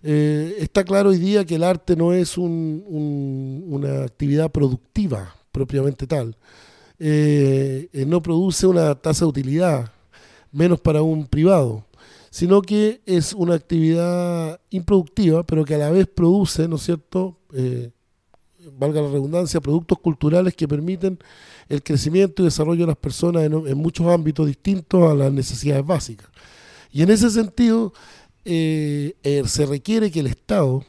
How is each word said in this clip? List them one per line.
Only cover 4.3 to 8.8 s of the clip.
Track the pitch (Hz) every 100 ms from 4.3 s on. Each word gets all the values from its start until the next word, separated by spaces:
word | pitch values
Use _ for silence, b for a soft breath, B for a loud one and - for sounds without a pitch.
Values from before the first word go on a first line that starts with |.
| 147 160
productiva | 160 139 127 _ - 202 110 90 - _
propiamente | - 131 139 139 123 135
tal. | 151 117 113 b b b b b b
Eh, | 156 151 151 147 139 135 135 131 120
eh, | 135 135
no | 175
produce | 170 165 190 170 185
una | 180